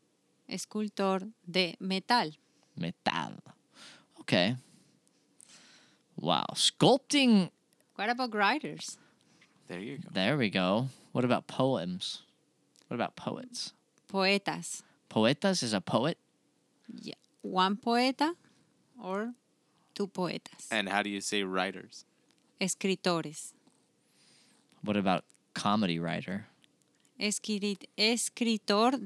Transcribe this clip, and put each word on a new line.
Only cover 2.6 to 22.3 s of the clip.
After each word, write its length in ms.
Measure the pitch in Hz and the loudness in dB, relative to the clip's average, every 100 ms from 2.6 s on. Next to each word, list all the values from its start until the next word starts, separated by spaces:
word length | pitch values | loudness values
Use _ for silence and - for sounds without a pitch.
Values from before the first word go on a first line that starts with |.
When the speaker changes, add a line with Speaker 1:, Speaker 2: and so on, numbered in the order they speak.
| _ - | _ -8
Speaker 2:
Metal. 560 | 82 - - 82 64 - - - _ - - - _ - | -8 -6 -2 -2 -4 -10 -18 -20 _ -20 -20 -20 _ -18
Okay. 360 | - 104 90 127 - _ _ _ _ _ _ _ - - - - _ _ _ - | 0 4 4 0 -8 _ _ _ _ _ _ _ -20 -20 -20 -20 _ _ _ -6
Wow. 300 | 78 80 50 - | 0 0 0 0
Sculpting. 960 | - - 175 269 - 294 262 214 175 - _ _ _ - | 0 4 6 6 4 4 6 6 4 -4 _ _ _ -6
Speaker 1:
What 120 | 202 | -4
about 260 | 240 254 214 | -2 -2 2
writers? 600 | 202 254 - 160 - - _ _ _ _ _ _ - | 2 2 -2 -10 -12 -14 _ _ _ _ _ _ -12
Speaker 3:
There 100 | 87 | -10
you 180 | 107 139 | -10 -10
go. 100 | - | -8
Speaker 2:
There 240 | 98 95 151 | 0 2 2
we 140 | 113 | 2
go. 380 | 92 92 104 131 - - | 2 4 2 0 -6 -8
What 120 | - 123 | 0 2
about 220 | 113 - | 2 0
poems? 760 | - 135 123 87 90 - - - _ _ _ _ _ - | -2 0 0 -2 -6 -8 -10 -14 _ _ _ _ _ -10
What 60 | 120 | -4
about 220 | 107 - | -4 -6
poets? 560 | - - 254 240 - - _ _ - | -8 -8 -10 -12 -12 -14 _ _ -6
Speaker 1:
Poetas. 760 | 196 190 202 180 160 170 - - _ - | 0 2 2 0 -4 -6 -12 -16 _ -4
Speaker 2:
Poetas 540 | - 110 143 202 180 | 2 4 4 2 0
is 100 | 123 | 0
a 80 | 107 | -2
poet? 380 | - 120 135 - _ _ _ _ _ _ - - | 0 0 0 -4 _ _ _ _ _ _ -20 -16
Speaker 1:
Yeah. 200 | - - _ _ | -14 -16 _ _
One 340 | 208 185 185 202 | -6 0 2 0
poeta 580 | - 233 254 269 302 349 _ _ _ _ _ 254 | 0 2 2 2 0 -2 _ _ _ _ _ -14
or 300 | 185 190 226 240 _ _ _ _ _ - | -8 -6 -6 -10 _ _ _ _ _ -8
two 120 | 202 | -6
poetas. 600 | - 180 - - - - | -4 -4 -4 -10 -18 -4
Speaker 3:
And 180 | 110 98 | -2 0
how 140 | 98 | 0
do 80 | 104 | 0
you 100 | 101 | -2
say 220 | - 104 | -2 -2
writers? 600 | 98 92 92 95 101 - - _ _ | 0 0 -2 -4 -14 -20 -20 _ _